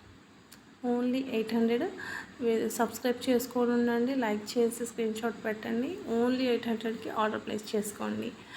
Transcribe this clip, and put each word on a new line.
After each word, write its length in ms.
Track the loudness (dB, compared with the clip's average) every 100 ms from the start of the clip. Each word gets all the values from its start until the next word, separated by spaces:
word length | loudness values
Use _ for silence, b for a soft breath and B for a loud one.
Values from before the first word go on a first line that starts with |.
| -20 -20 -20 -20 -20 -20 -20 -6 -2
only 260 | 0 2 0 0 -2
ఎయిట్ 180 | 0 4
హండ్రెడ్. 280 | 4 4 0 B B B B -4
వే-, 140 | 0 2 2 2
సబ్స్క్రైబ్ 420 | 0 0 0 0 2
చేసుకొని 420 | 2 2 0 4 4
ఉండండి, 360 | 4 2 2 2
లైక్ 180 | 0 0 0
చేసి 280 | 2 2 2 -6
స్క్రీన్ 240 | -2 -2 -2
షాట్ 180 | -4 -4 -4
పెట్టండి. 460 | -4 -2 -2 -2 -4 -2 2
only 260 | 2 2 2
ఎయిట్ 140 | 0 0
హండ్రెడ్కి 400 | -2 -2 -6 -4 0
ఆర్డర్ 220 | 0 0 -4
ప్లేస్ 180 | -6 -2
చేసుకోండి, 580 | -2 -2 -4 -4 -4 -6 B B